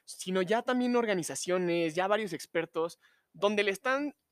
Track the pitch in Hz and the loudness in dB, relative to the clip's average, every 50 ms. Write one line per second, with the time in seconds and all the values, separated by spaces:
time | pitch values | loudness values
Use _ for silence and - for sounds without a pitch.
0 | _ - - - - 180 185 185 185 175 214 233 233 - 254 247 247 247 247 240 | _ -20 -16 -10 -6 -2 0 0 2 2 2 0 2 0 0 0 2 2 2 2
1 | 226 214 196 180 156 - 139 - - 180 180 185 180 175 170 170 170 160 156 175 | 2 2 0 -2 -2 -4 -6 -6 -2 -2 0 0 2 2 2 2 0 0 0 0
2 | 185 196 208 214 220 185 165 143 - - - 170 165 - _ 160 160 170 - _ | 2 2 2 0 0 -4 -6 -10 -10 -4 -2 -2 -2 -2 _ -4 -4 -4 -6 _
3 | _ _ _ _ _ _ _ 156 202 208 214 208 196 196 196 - - 254 262 277 | _ _ _ _ _ _ _ 0 2 2 4 4 2 2 0 0 0 0 0 0
4 | 294 285 - _ _ _ | -2 -4 -8 _ _ _